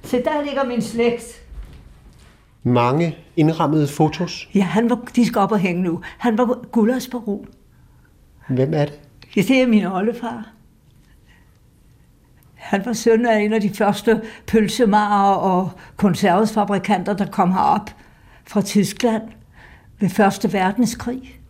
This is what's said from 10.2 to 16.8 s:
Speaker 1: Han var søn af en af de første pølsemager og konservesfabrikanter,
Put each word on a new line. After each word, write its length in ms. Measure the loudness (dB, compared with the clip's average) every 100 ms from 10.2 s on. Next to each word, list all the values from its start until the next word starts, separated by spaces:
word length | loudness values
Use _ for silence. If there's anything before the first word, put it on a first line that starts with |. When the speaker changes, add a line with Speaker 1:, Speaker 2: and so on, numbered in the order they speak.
| -10 -10 -14 _ _ _ _ _ _ _ _ _ _ _ _ _ _ _ _ _ _ _ _
Speaker 1:
Han 300 | _ -6 -4
var 80 | -4
søn 340 | -2 2 2 4
af 140 | 2
en 120 | 2
af 80 | 0
de 100 | -2
første 480 | 0 0 0 0 0 -2 -16 0
pølsemager 840 | 2 2 2 4 4 2 2 4
og 360 | 2 2 0 -2 -8 -20 0
konservesfabrikanter, 1160 | 0 2 2 4 2 0 0 -2